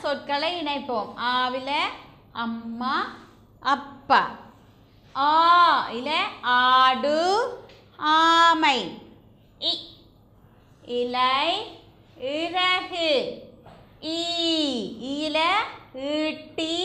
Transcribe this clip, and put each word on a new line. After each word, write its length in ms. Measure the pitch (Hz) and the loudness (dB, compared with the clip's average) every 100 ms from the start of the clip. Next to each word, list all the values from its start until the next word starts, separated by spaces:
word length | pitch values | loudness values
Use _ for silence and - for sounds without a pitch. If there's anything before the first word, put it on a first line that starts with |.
சொற்களை 480 | 302 285 - 285 320 349 | -4 -4 -4 -4 -2 -4
இணைப்போம்? 500 | 294 277 240 233 226 - 240 | -4 -6 -4 -6 -6 -6 -2
ஆவில 380 | 254 254 262 269 302 359 - - - - 226 | 0 -2 -4 -4 -4 -4 -6 -18 -20 -14 -8
அம்மா, 500 | 233 226 233 233 254 311 415 - - - - _ 254 | -6 -6 -10 -8 -4 -4 -4 -10 -20 -20 -20 _ -2
அப்பா. 480 | 277 - - - 240 147 - - - - _ _ _ - | -2 -4 -16 2 2 2 -6 -18 -20 -20 _ _ _ -12
ஆ 160 | 262 285 320 339 349 339 269 - 226 | -2 2 4 6 6 6 4 0 -6
இல 120 | 269 330 403 - 240 247 | -4 -2 -2 -4 0 2
ஆடு, 600 | 254 262 262 247 285 302 349 415 508 - - - - - 302 | 6 6 6 4 2 2 2 2 0 -6 -16 -20 -20 -4 2
ஆமை. 680 | 311 330 330 339 320 311 254 175 - - - - _ _ _ 311 | 4 6 6 6 6 4 2 -2 -8 -18 -20 -20 _ _ _ -6
இ 20 | 339 - - _ _ _ _ _ _ _ _ - 240 | -6 -10 -20 _ _ _ _ _ _ _ _ -8 -4
இலை, 500 | 247 247 254 262 320 392 466 - - - _ - 262 | -4 0 0 0 0 -2 -8 -16 -20 -20 _ -12 -8
இறகு. 760 | 302 330 359 370 370 370 359 330 269 202 - - - - - - - 294 | -4 -4 0 0 0 -2 -4 0 0 -2 -8 -16 -20 -20 -20 -20 -14 -8
ஈ 80 | 330 339 339 330 320 294 240 190 226 254 | -6 -6 -2 -2 0 0 -2 -6 -10 -8
ஈல 240 | 285 311 311 330 403 453 - - 262 277 | -6 -4 0 0 0 -2 -10 -18 -10 -4
ஈட்டி, 640 | 302 311 - - - 320 339 | -2 -4 -6 -12 -8 -4 -2